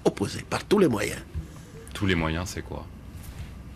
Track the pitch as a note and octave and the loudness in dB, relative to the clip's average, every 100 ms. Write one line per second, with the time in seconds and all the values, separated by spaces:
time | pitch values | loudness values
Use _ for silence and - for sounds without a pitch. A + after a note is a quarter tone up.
0 | - - - - - A#2+ - G#3 E3+ G#2 | 2 2 0 -2 -4 -2 4 6 8 6
1 | - - - - - - - - - - | 0 -2 -8 -8 -8 -10 -16 -14 -10 0
2 | G2 F2 D#2+ D#2+ F#2 - - D2+ E2 - | 4 4 4 2 -2 -6 -6 -8 -10 -14
3 | - - - - - - - | -14 -12 -12 -10 -12 -12 -14